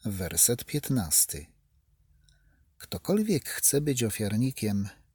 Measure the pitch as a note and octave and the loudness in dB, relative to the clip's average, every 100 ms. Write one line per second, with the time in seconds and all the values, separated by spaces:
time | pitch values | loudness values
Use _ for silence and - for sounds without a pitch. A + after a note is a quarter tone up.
0 | A2+ G2 E2+ E2 - A#2+ - D3 - C3 | -6 -4 -4 2 2 2 -2 -4 0 0
1 | E2 - - - D2+ _ _ _ _ _ | 2 2 0 -2 -12 _ _ _ _ _
2 | _ _ _ _ _ _ _ - - F2 | _ _ _ _ _ _ _ -20 -10 -8
3 | - G3+ G#3+ D#3+ - - - C#3 D3 B2+ | 0 0 2 0 0 -2 2 2 2 0
4 | A#2 - G#2 G#2+ C3 - G#2+ G2+ G2+ - | 0 0 0 2 0 0 0 0 -2 -8
5 | _ | _